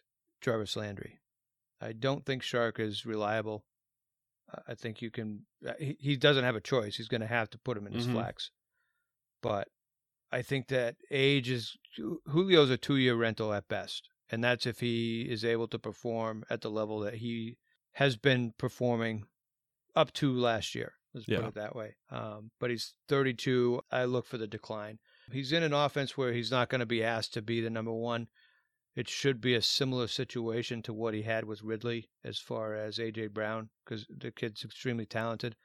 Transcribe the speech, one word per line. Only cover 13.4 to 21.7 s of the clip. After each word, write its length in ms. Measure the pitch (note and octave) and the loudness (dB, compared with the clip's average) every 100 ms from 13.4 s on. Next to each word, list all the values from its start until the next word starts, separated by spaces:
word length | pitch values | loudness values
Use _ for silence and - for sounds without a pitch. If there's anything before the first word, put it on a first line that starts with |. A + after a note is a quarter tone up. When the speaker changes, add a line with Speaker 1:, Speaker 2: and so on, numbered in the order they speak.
| G#2+ | 0
Speaker 1:
at 160 | G2+ - | 0 -2
best. 400 | G2+ G#2 - - _ - | -4 -4 -10 -12 _ -6
And 140 | A2+ | 0
that's 220 | B2 A#2+ B2 | 2 2 0
if 120 | A2 | -2
he 420 | A#2+ A#2 A#2 A2+ A#2 | 0 0 0 -2 -4
is 160 | A2+ | -2
able 220 | A#2 A#2 A2+ | 0 0 0
to 100 | A#2 | -4
perform 680 | A2 - A#2+ A2+ A2 A2 - | -8 -6 -4 -2 -2 -4 -6
at 120 | A#2 | -6
the 100 | A2+ | -4
level 300 | G#2+ G#2+ G#2+ | -2 -2 -2
that 140 | G#2 | -4
he 420 | A2 A#2 A#2 A2+ A#2+ _ _ _ | -4 -6 -6 -8 -12 _ _ _
has 220 | - C#3 A#2 | 2 2 4
been 360 | C#3 B2+ A#2+ - | 4 6 2 -2
performing 640 | B2+ - B2 A#2 A2+ A2 G#2 _ _ _ _ _ _ E3 | -4 0 0 2 0 -4 -8 _ _ _ _ _ _ 2
up 160 | D3+ | 2
to 200 | - C#3+ | 2 2
last 420 | B2 A#2+ A2 - A#2+ | 4 4 2 -2 -6
year. 160 | - - _ | -8 -10 _
Let's 140 | A#2+ A2 | -10 -2
Speaker 2:
Yeah. 120 | G#2+ | -2
Speaker 1:
put 80 | A2 | -2
it 60 | G#2 | -6
that 180 | G#2+ | -8